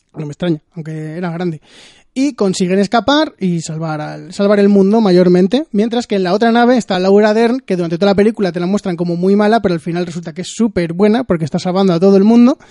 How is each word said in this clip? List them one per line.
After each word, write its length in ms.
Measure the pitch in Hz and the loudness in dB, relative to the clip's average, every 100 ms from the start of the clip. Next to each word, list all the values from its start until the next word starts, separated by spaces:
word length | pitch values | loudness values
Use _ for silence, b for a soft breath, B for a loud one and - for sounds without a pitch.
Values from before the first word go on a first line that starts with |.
| _ - | _ -14
No 100 | 147 | -14
me 60 | |
extraña, 300 | 143 180 151 _ | -8 -4 -4 _
aunque 440 | 175 151 156 156 160 | -16 -14 -12 -12 -10
era 120 | 180 | -8
grande. 320 | 165 180 156 b b b b b - | -6 -6 -8 b b b b b -4
Y 180 | 277 | -4
consiguen 460 | 240 196 175 185 190 | -2 -2 -2 -2 0
escapar 560 | 196 240 - 294 311 - | 0 0 0 0 0 -4
y 240 | 190 170 | -4 -4
salvar 400 | 160 156 160 151 | -6 -8 -8 -8
al, 320 | 151 151 151 | -10 -14 -14
salvar 240 | - 202 202 | -2 0 2
el 80 | 202 | 4
mundo 320 | 202 190 226 | 4 4 2
mayormente, 680 | 214 180 180 180 185 247 320 | 4 4 4 4 2 0 -2
mientras 360 | 202 226 233 233 | -2 -2 -2 -4
que 80 | 202 | -2
en 80 | |
la 100 | 180 | 0
otra 180 | 196 233 | 0 2
nave 240 | 233 240 254 | 2 2 2
está 200 | - 185 | 0 -2
Laura 380 | 190 202 214 214 | 2 4 4 2
Dern, 240 | 233 262 | 0 -2
que 160 | - 185 | -4 -4
durante 240 | 170 165 | -4 0
toda 140 | 202 | 0
la 20 | 196 | 2
película 360 | 208 214 190 | 2 0 -4
te 80 | 170 | -2
la 60 | 175 | -2
muestran 300 | 202 196 175 | -2 -4 -4
como 200 | 175 170 | -4 -2
muy 200 | 185 202 | 0 2
mala, 260 | 208 226 | 2 2
pero 140 | 208 170 | 0 -4
al 40 | |
final 280 | - 170 175 | -4 -6 -6
resulta 260 | 170 170 | -10 -12
que 80 | 156 | -12
es 60 | 175 | -12
súper 420 | - 226 185 170 | -4 -2 -2 -4
buena 300 | 170 208 226 247 | 0 0 0 -2
porque 200 | 170 160 | -4 -4
está 140 | 180 | -4
salvando 340 | 185 180 196 | -4 0 0
a 60 | 165 | 2
todo 180 | 196 196 | 4 4
el 60 | |
mundo. 340 | 208 233 240 311 B | 4 6 4 2 B